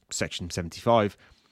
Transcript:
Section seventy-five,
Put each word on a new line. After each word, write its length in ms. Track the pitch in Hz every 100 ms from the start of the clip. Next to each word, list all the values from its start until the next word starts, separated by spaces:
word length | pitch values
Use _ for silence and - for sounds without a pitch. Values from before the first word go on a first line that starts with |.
| -
Section 400 | - 90 - 87
seventy-five, 640 | - 85 - - 117 104 - _ _ _